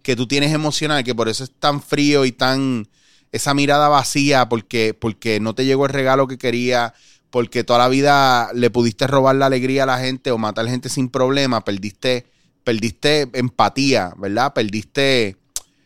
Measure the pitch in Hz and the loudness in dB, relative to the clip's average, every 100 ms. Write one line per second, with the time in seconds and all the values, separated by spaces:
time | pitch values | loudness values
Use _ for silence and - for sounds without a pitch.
0 | - 120 120 139 143 156 151 - 151 147 | -4 -2 -2 0 0 0 -2 -4 -2 -2
1 | 120 117 110 110 131 _ 147 143 - 147 | -2 -2 -2 -4 -10 _ -2 -2 -4 0
2 | 143 143 131 - 127 135 135 120 101 _ | 2 2 0 0 0 0 -2 -4 -8 _
3 | _ _ _ 127 147 139 143 143 147 147 | _ _ _ -6 -2 0 2 2 4 2
4 | 127 147 143 135 120 117 - 117 110 - | 0 0 2 2 2 -2 -4 -2 -2 -2
5 | 117 101 117 107 110 110 135 135 139 139 | -8 -6 -2 -2 -2 -2 0 0 0 0
6 | 131 135 131 127 127 120 123 123 117 - | 0 2 0 -2 -4 -2 0 0 -2 -8
7 | _ _ _ 123 120 123 - 120 127 135 | _ _ _ -4 -2 -4 2 4 4 4
8 | 143 143 135 123 104 120 120 117 120 - | 4 4 4 2 0 0 2 2 0 0
9 | 131 139 135 135 135 131 131 135 135 127 | 0 4 4 4 2 2 0 0 0 -2
10 | 131 131 135 117 107 104 117 127 127 139 | -4 -6 -4 -2 -2 -4 -4 -4 -6 -4
11 | 127 131 127 139 135 113 107 101 101 - | -4 0 0 0 0 -2 -2 -6 -8 -6
12 | 127 123 - _ _ _ - 117 110 - | -4 -4 -6 _ _ _ -4 -2 -4 -2
13 | 147 151 131 127 123 - 104 - 139 120 | 0 0 0 -4 -4 0 0 2 2 2
14 | 90 87 98 107 139 139 107 107 - - | 0 -8 -6 -2 -2 -2 -4 -6 -6 -2
15 | 139 127 104 - _ - - _ | 0 0 -2 -8 _ -14 -14 _